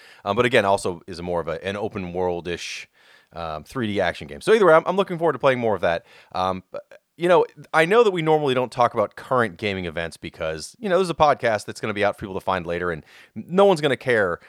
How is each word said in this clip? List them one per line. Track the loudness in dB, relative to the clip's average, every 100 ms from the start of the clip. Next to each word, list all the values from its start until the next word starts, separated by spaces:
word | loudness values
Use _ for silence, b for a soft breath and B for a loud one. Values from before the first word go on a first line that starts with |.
| B B
Um, | -4 0
but | 2
again, | 2
also | 2 2 -2 -8 -12
is | -12
a |
more | -6 -4
of | -4
a, | -6
an | -6 -6
open | -6 -8 -8
world-ish, | -4 -2 -4 -6 -8 -8 -14 -16 b b b b
um, | -12 -10 -10
three | -10 -6 -2
D | 0
action | 0 -2 -8
game. | -6
So | 2
either | 4 6
way, |
I'm, | 6 4
I'm | 0
looking | -2 -2
forward | -2
to | 0
playing | 2 2
more | 0
of | 0
that. | 0 0 -4 b b
Um, | -4 -2 -4 -8
but, | -16 -16 -20 _ -4
you | 4
know, | 4 4 -4 -4
I | 0
know | 4 4
that | 4
we | 2
normally | 0 2 2
don't | 0 -2
talk | 0 0
about | 2 -2 -4
current | -2 0 0 -2
gaming | -4 -4
events | -6 -6 -8 -8
because, | -14 -8 -6 -6 -10 -10
you | 0
know, | 0
this | 0
is |
a |
podcast | 2 2 2 0 -2 -4
that's | -10
gonna | -6
be | 0
out | 0 -2
for |
people | -8
to | -8
find | -2 -2 -2
later, | -4 -4
and | -6 -10 B B
no | -16 -4 4
one's | 4 4
gonna | 0 -2
care | 0 2 2 -2